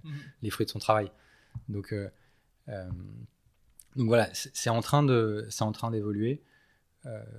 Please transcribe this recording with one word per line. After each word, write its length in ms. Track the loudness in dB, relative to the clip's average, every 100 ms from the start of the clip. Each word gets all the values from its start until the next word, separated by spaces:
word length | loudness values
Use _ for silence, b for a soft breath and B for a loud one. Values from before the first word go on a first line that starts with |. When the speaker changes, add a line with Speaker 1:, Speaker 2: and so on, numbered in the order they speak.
Speaker 1:
Mhm. 100 | -12 -12 B -8
Speaker 2:
les 80 | -4
fruits 160 | -2 -2
de 60 |
son 80 | 0
travail. 300 | 4 4 2 B B B B B -8
Donc, 240 | -8 -6
euh, 160 | -6 -6 b b b b _ -12
euh, 220 | -10 -8 -10 -12 -16 -18 _ _ _ _ -20 -8 0
donc 120 | 4
voilà, 260 | 6 4
c'est, 200 | -2 -8 -2
c'est 140 | 0
en 120 | 0
train 200 | 4 4
de, 440 | 6 6 4 -2 -6
c'est 140 | -2
en 80 | -2
train 200 | -2 -2
d'évoluer. 520 | -2 -2 0 0 -2 b b b b b _ -12
Euh, 180 | -12 -12